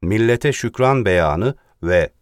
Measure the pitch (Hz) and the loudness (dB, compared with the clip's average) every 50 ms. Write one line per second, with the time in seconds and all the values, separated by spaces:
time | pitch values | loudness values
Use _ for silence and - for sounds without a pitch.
0 | - 85 98 110 113 113 120 117 - 151 131 - - 117 - - 127 131 135 135 | -2 -2 0 2 2 2 2 0 0 -2 -4 -2 -6 -8 -4 0 0 2 2 2
1 | 120 98 92 87 82 78 73 80 101 127 143 - _ _ _ _ - 85 90 87 | 0 2 2 2 2 0 0 0 -2 -4 -4 -6 _ _ _ _ -4 0 2 2
2 | 80 - _ _ | 0 0 _ _